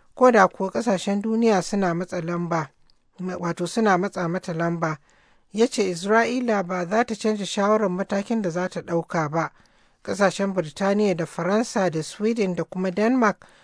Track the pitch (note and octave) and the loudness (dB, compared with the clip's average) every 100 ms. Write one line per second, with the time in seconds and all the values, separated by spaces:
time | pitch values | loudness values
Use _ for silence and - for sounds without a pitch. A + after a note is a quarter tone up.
0 | _ - B3+ A3+ F#3+ - F#3+ A#3 A#3+ F#3 | _ 4 6 8 6 2 -4 -2 0 0
1 | - G3+ A3 A3 A#3 G3 - G3+ F#3 E3+ | 0 -2 0 2 4 2 2 0 0 0
2 | F#3 F3+ E3 F3 F3 E3 C#3+ _ _ _ | -4 -6 -4 -4 -2 -2 -4 _ _ _
3 | _ - F3+ F3+ F3 E3+ F3 A#3+ A3 F3+ | _ -10 -8 -6 -6 -4 -4 0 2 4
4 | G3 F#3+ E3+ F#3 - E3 E3+ E3+ E3 D3+ | 0 -4 -4 -4 -6 -2 -2 -2 -4 -6
5 | _ _ _ _ _ G3+ B3 - G3 E3+ | _ _ _ _ _ 0 0 2 -2 -2
6 | G3 A3 A#3 B3+ A#3+ G#3 F3 F#3 E3+ G#3+ | 2 2 2 0 0 0 0 -4 -2 0
7 | A#3+ A3 A3 G#3+ F#3 - G3+ G#3+ G3+ F3+ | 0 -2 -2 -2 -4 0 2 2 2 -2
8 | G3 G3+ G3 A3+ F#3 E3+ F3+ E3+ - E3+ | -2 -4 -2 -2 -2 -2 -4 -6 -4 -4
9 | D#3+ F3+ D3+ E3 D3+ _ _ _ _ _ | -2 -4 -2 -2 -4 _ _ _ _ _
10 | - G3 G3 - G3 F#3 D#3 - G3 G3+ | -6 2 2 2 -4 -2 -4 -2 0 2
11 | G#3 E3+ D#3+ - F3 G#3 A#3 A3 F#3 D#3 | 2 0 -4 -4 0 0 0 0 0 -2
12 | D#3 - G#3+ A#3 F#3+ E3+ D#3+ F#3 F#3+ F3+ | -6 -4 -2 0 -2 -2 -6 -4 -4 0
13 | A3 C4 A3 - - _ | 2 4 2 0 -10 _